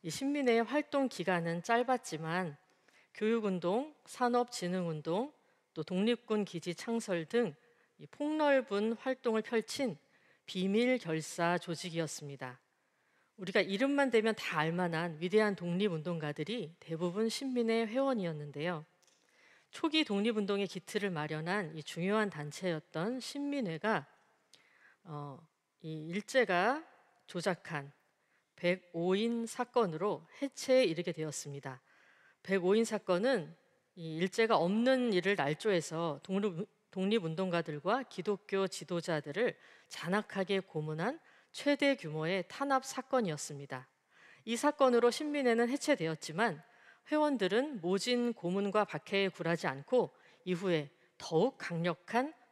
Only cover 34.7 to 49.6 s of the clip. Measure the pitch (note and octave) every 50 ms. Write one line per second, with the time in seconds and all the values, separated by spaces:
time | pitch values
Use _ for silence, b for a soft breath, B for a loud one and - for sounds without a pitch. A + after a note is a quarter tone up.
34.7 | G3 A3 A#3 B3+ C4 B3+ B3 A#3+ G#3 F3+ E3+ F#3+ G3+ G3 C#3+ C#3 D3+ - - A3
35.7 | G3 F3 D3+ - D#3+ D#3+ E3+ E3 C#3+ C#3+ _ - F#3+ G3 G3+ G#3+ F3 D#3+ G#3 -
36.7 | _ _ _ _ - F#3+ F#3 G3 G#3+ A3+ F3 E3 D#3+ D#3+ F#3+ F#3+ E3+ E3+ E3 -
37.7 | D3+ D3 - F3+ G#3+ C4 C4 - - - F3 - G#3 F#3+ _ - - G3 G3 F#3
38.7 | - - E3+ - F3+ F3 D#3+ - E3+ D3+ C#3+ D3+ C#3 F3+ A#3+ A3+ - B B B
39.7 | B B B B - - - E3 F#3 G#3 G3+ - - G3 F#3+ F#3+ G3 F#3+ F#3 -
40.7 | - D#3 D3+ D#3 D#3 D#3 E3+ A3 D4 E4 b b b b b b b - - C#4+
41.7 | C#4+ C#4 D4 C#4 C#4 C4+ - D#3+ D3 D#3 D#3 D#3+ F#3 G3 F3 - - - C#4 C#4+
42.7 | C#4 C4 B3+ - - - B3 _ - C4 A3+ F#3 D3+ C#3+ - - D3+ C#3 C#3+ C#3
43.7 | C3+ B2+ B2 _ _ _ _ B B B B B B B B A3 A#3 A#3 - D4
44.7 | D4 - C#4 B3+ A#3+ A#3 A#3 A#3+ A3+ - D#4 D4+ D4 D4 C4+ B3 A3+ A3+ A#3+ A#3
45.7 | B3+ D4 - - D4 - D#3+ D#3+ D#3+ D3+ - - D#3 E3 A3 A3+ E3 D3 - B
46.7 | B B B B B B B - D4+ D4+ D4+ D4+ C#4+ A#3 G3+ F3+ F#3+ A3+ C4+ D#4
47.7 | D4 G#3+ D#3 F3 F#3 G3 - A#3+ B3 A#3+ A#3+ A#3+ A3+ - - F3 F3+ G3 G3+ G3+
48.7 | F#3+ G#3+ G#3 - - G3 - - - G3 G3 F#3+ - - E3+ E3 E3+ E3